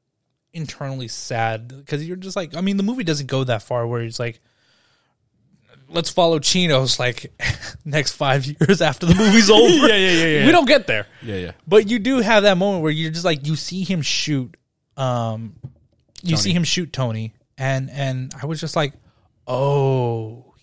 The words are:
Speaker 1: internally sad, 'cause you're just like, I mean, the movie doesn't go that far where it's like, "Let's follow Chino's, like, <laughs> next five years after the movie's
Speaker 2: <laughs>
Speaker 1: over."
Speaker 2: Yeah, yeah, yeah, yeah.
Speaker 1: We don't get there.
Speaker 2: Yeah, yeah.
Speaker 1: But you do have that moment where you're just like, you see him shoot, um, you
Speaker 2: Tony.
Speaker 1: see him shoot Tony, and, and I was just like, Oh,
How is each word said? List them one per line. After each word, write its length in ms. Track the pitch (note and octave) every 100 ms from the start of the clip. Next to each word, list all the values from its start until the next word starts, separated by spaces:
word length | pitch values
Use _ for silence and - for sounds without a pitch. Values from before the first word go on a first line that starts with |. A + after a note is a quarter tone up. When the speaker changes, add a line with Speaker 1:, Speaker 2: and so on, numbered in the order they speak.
| _ _ _ _ _
Speaker 1:
internally 540 | E3 D#3 - C#3 C3+ A#2+
sad, 680 | - - A#2 A2+ A2 A#2 C3+ C#3+
'cause 160 | D3
you're 120 | D#3 F#3
just 180 | F#3+ F#3+
like, 200 | D#3+ E3+
I 60 |
mean, 160 | F#3+ G3
the 60 |
movie 200 | G3 B3+
doesn't 240 | F3 D3 C3+
go 160 | C3 B2+
that 180 | A2
far 240 | - B2 A#2
where 140 | A#2+
it's 180 | A#2 A2+
like, 200 | A#2+ A2+ _ _ _ _ _ _ _ _ _ _ _ _ _ _ _
"Let's 200 | E3+ D#3+
follow 300 | - E3+ D#3+
Chino's, 600 | - F#3 F3 C3+ C3 -
like, 320 | B2 B2 - - - -
<laughs> 240 | - - D#3
next 280 | D3+ C#3
five 320 | - C#3+ C3+ C3
years 360 | D3 D#3+ F#3
after 240 | D#3+ C#3+ E3+
the 100 | F3+
movie's 340 | A3 G#3+ G3
Speaker 2:
<laughs> 20 |
Speaker 1:
over." 360 | G#3+ A#3+ E4 C4+
Speaker 2:
Yeah, 80 | G#3
yeah, 160 | F#3+
yeah, 140 | E3+ E3 D3+
yeah. 60 | G#3
Speaker 1:
We 60 |
don't 140 | F4 C4
get 200 | C#4+ G#3
there. 200 | A2 G2+ _
Speaker 2:
Yeah, 140 | A2+ G2
yeah. 140 | E2+ - -
Speaker 1:
But 220 | G#3 G#3
you 100 | A#3+
do 200 | G3+ C4+
have 240 | G#3 A3
that 140 | G3+ F#3
moment 260 | G3+ F#3+
where 80 | D#3
you're 200 | D3+ D#3+
just 140 | D#3+ F3
like, 220 | D3+ C#3
you 80 | D#3
see 280 | - F3+
him 180 | F#3 F#3
shoot, 540 | C3+ - - C#3+ B2+ _ _ _ _ -
um, 580 | C3 B2 A2+ A2 A2+ - - _ _ _ _ -
you 100 | F3+ D#3
Speaker 2:
Tony. 60 |
Speaker 1:
see 120 | G3
him 100 | F3
shoot 300 | E3 - E3+
Tony, 400 | - B2+ A2 A2 - _ -
and, 320 | C3 C3+ C3
and 440 | C#3 C3+ C3 B2+ -
I 40 | C#3+
was 140 | D#3+
just 160 | D#3+ E3+
like, 180 | C#3+ - _ _ _ _ -
Oh, 1080 | B2+ C#3 C#3+ C3+ C3 A#2+ A2+ A2 A#2 - _